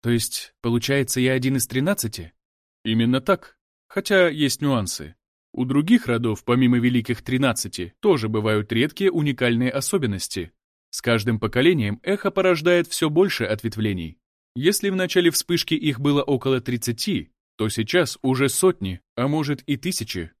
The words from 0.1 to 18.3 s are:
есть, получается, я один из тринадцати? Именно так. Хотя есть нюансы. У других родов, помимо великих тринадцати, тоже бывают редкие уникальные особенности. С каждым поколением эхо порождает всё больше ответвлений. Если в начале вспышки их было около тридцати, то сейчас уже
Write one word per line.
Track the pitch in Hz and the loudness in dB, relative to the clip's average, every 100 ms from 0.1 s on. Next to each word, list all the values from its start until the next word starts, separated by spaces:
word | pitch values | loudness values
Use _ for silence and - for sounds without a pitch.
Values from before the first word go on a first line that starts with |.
есть, | 117 - - - _ | 0 0 -8 -12 _
получается, | 117 117 113 139 131 - | -2 -2 0 0 0 0
я | 127 | 0
один | 131 127 131 | 2 0 -2
из | 113 | -2
тринадцати? | 127 151 202 113 - 82 _ _ _ _ _ | -2 -2 -2 -4 -8 -16 _ _ _ _ _
Именно | 110 110 117 131 | -2 2 2 0
так. | - 185 - _ _ _ _ | 2 -2 -2 _ _ _ _
Хотя | - - 196 175 | -6 2 4 4
есть | 151 143 - | 2 -2 0
нюансы. | 147 127 95 - 73 - _ _ _ - | 0 0 -2 -8 -12 -16 _ _ _ -6
У | |
других | 127 135 160 233 - | 0 0 4 4 4
родов, | 117 120 107 | 0 0 -2
помимо | - 123 127 123 | 0 4 4 4
великих | 120 123 117 120 | 4 2 0 -6
тринадцати, | - 127 135 110 98 - 85 _ | -2 0 0 -2 -6 -8 -10 _
тоже | 214 156 110 | 2 2 2
бывают | 110 107 107 104 | 0 2 0 0
редкие | 113 151 - 196 | 0 0 0 0
уникальные | 170 147 127 123 117 127 | 0 -2 0 0 2 0
особенности. | 135 - 196 131 98 - 95 82 _ _ _ _ | -2 -2 -2 -2 -4 -6 -8 -10 _ _ _ _
С | - | -8
каждым | - 117 107 110 | 0 0 0 -2
поколением | 107 120 151 170 104 104 | -2 2 4 4 0 -4
эхо | - 202 202 | -4 -2 -2
порождает | 190 185 170 160 175 170 | 0 2 2 2 2 0
всё | - 160 | -2 0
больше | 151 196 - 98 | 2 2 0 -2
ответвлений. | 107 113 104 107 95 80 - _ _ _ - | -2 -4 -4 -2 -2 -6 -12 _ _ _ 0
Если | 151 202 196 | 0 2 0
в | 190 | -2
начале | 185 185 175 | 0 2 2
вспышки | 156 - 170 - | 2 -2 -2 0
их | 160 147 120 | -2 -2 0
было | 143 143 | 0 0
около | 139 135 135 131 | 2 0 0 -2
тридцати, | 120 123 120 113 - 151 - _ _ _ | -2 -4 -4 -4 -2 -4 -6 _ _ _
то | 107 | -4
сейчас | 110 113 175 147 - | -2 0 0 0 -2
уже | 131 | -2